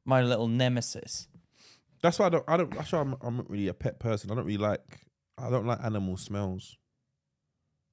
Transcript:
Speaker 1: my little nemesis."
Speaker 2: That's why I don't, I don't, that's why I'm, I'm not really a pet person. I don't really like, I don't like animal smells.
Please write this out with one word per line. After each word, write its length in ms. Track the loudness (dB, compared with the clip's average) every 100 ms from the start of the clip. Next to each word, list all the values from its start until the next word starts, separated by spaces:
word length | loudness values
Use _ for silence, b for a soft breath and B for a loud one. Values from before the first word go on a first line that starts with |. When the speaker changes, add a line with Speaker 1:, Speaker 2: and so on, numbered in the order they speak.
Speaker 1:
my 180 | 2 4
little 260 | 4 2 2
nemesis." 800 | 2 2 0 -4 -8 -10 -12 -12 -20 _ b b b b _
Speaker 2:
That's 160 | 2 4
why 80 | 4
I 20 |
don't, 160 | 4 2
I 100 | 2
don't, 160 | 2
that's 180 | -4 -2
why 80 | -2
I'm, 160 | -2 -4
I'm 160 | -4 -4
not 120 | -4
really 180 | -2 -2
a 60 |
pet 240 | -2 -4 -2
person. 320 | -2 -2 -2
I 40 |
don't 100 | -4
really 140 | -2 0
like, 420 | 2 0 -4 -20 _ _ _ -10
I 120 | -2
don't 160 | 0 0
like 160 | -2
animal 340 | -2 -2 -2 -4
smells. 600 | -6 -4 -4 -6 -10 -20 _ _ _ _ _ _ _ _ _ _ _